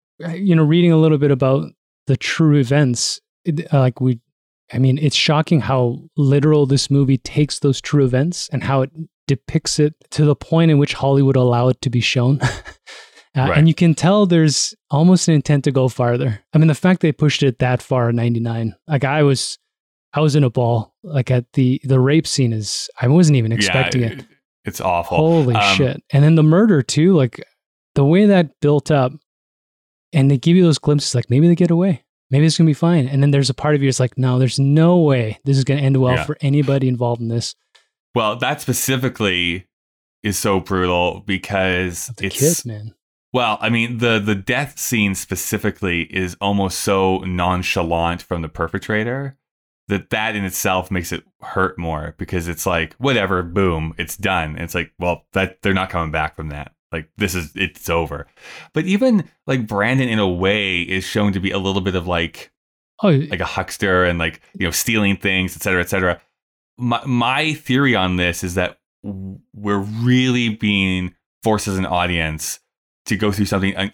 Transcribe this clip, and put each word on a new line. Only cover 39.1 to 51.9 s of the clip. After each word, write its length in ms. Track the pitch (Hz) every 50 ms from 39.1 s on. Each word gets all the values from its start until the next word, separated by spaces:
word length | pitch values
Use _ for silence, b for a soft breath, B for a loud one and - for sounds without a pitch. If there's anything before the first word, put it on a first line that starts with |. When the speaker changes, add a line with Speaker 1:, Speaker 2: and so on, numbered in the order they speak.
| 123 - 107 98 90 87 87 87 85 90 - _ _ _ _ _ _ _ _ _ _ _ -
Speaker 2:
is 140 | 107 98 -
so 220 | - 110 98 95
brutal 600 | 90 - 98 92 90 90 87 87 87 87 - 95 - -
because 800 | 95 92 - - 101 98 95 92 90 90 92 90 87 - - - 117 -
Speaker 1:
The 100 | 98 98
Speaker 2:
it's 340 | - - 139 160 170 - -
Speaker 1:
kid, 40 | 120
man. 280 | 107 107 107 113 - _ _ _ _ _ _ _
Speaker 2:
Well, 260 | - 127 120 113 104 -
I 80 | - 110
mean, 280 | 117 117 113 120 123 110
the, 200 | 120 117 113 107
the 140 | 101 110 104
death 440 | 95 95 - 123 131 147 135 - -
scene 340 | - - 127 113 104 101 95
specifically 920 | - - - 98 90 - - - 101 - 107 - - - 92 87 85 80
is 320 | - - 95 92 90 85 -
almost 400 | 101 101 101 101 98 92 - -
so 400 | - 110 98 95 95 95 95 92
nonchalant 1000 | 90 92 90 90 87 90 92 90 90 - - 92 87 82 85 82 82 85 87 87
from 200 | - - 92 85
the 80 | 80 76
perpetrator 880 | - - 85 82 - 98 - - 107 107 107 120 127 135 139 135 135 _ _ _ _ _ _ _ _ _ _ -
that 220 | 101 95 - -
that 260 | 120 110 107 113 107
in 100 | 104 98
itself 440 | 92 90 - - 101 92 92 87 -
makes 220 | 95 90 87 -
it 120 | - - - _ _ _
hurt 360 | - - - - - - - -
more 380 | 85 82